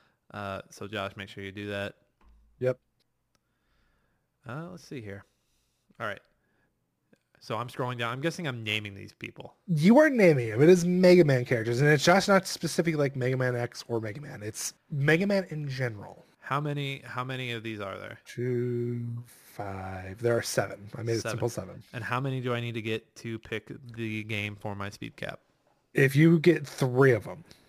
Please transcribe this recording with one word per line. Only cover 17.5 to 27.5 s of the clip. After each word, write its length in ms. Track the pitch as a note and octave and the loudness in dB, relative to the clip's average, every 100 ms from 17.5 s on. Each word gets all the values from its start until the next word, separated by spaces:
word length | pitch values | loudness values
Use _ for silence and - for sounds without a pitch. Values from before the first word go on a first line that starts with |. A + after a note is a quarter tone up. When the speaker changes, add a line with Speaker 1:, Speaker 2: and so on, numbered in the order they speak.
Speaker 1:
of 100 | A#2 | -6
these 180 | A2+ G#2 | -8 -8
are 160 | G2 G2 | -8 -10
there? 200 | G2 G#2+ - | -12 -16 -14
Speaker 2:
Two, 800 | - B2 B2 B2 A#2+ A#2+ A#2+ A#2+ A#2+ A#2+ | -6 -4 -2 -2 -4 -4 -6 -8 -10 -14
five. 920 | - - - G2+ F#2+ F#2+ F#2 F#2 G2 | -20 -20 -12 -10 -8 -10 -10 -12 -2
There 160 | A#2 A#2 | 0 0
are 60 | |
seven. 480 | - - G2+ - G#2 - | 0 -2 -4 -8 -14 -8
I 40 | |
made 100 | A#2 | -4
it 80 | A2+ | -2
Speaker 1:
Seven. 120 | A2+ G#2+ | -2 -2
Speaker 2:
simple 100 | A#2 | -4
seven. 340 | - F#2+ G2 - | -4 -12 -16 -14
Speaker 1:
And 100 | B2 | -10
how 160 | G#2 B2 | -4 -4
many 200 | C3+ C3 | -2 -4
do 120 | B2 | -4
I 80 | A#2+ | -4
need 140 | A#2+ | -4
to 80 | A#2 | -6
get 320 | A2 A2 - - | -4 -6 -8 -14
to 220 | A#2 A2+ | -10 -10
pick 320 | - A3 - - B2+ | -8 -10 -10 -18 -16
the 280 | A2+ A2+ A2 | -8 -6 -6
game 320 | G#2+ G#2 G#2 G2+ | -6 -6 -6 -8
for 180 | G#2+ | -10
my 160 | G2+ G2+ | -8 -10
speed 260 | - - - | -10 -14 -10
cap? 240 | - - _ _ _ _ _ | -12 -12 _ _ _ _ _
Speaker 2:
If 200 | - C3+ | 2 4
you 260 | C3+ E3 E3+ | 6 6 6
get 260 | E3+ D#3 C#3+ | 6 4 -2
three 460 | - C3+ B2 C3+ | -2 0 6 6
of 140 | A2+ - | 6 -2
'em. 160 | - - | -16 -18